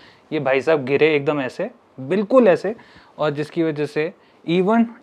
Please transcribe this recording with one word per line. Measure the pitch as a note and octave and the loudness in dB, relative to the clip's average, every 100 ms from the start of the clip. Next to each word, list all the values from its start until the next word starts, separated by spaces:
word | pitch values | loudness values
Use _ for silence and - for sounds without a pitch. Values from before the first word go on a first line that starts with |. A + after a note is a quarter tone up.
| - _ _ | -20 _ _
ये | D3+ | -4
भाई | C3 C3+ | 0 0
साहब | B2+ D#3+ | 2 0
गिरे | B2+ C#3 D3+ D3+ | 0 2 2 2
एकदम | C#3 D3 | -2 -4
ऐसे, | B2+ - F#3+ - _ - | -6 -8 -10 -12 _ -16
बिल्कुल | C3 F#3+ G3+ C4 A3 | -4 -4 2 4 6
ऐसे, | E3 F#3 A3 - - - - | 4 0 -10 -16 -20 -20 -6
और | D3+ | -4
जिसकी | D3 D3 E3+ | -4 -6 -2
वजह | D#3+ D3 D3 | -2 -2 -6
से | D3+ D#3+ - _ _ - | -4 -6 -8 _ _ -2
even | F3 F#3 A3+ A#3 - | 0 2 2 0 -4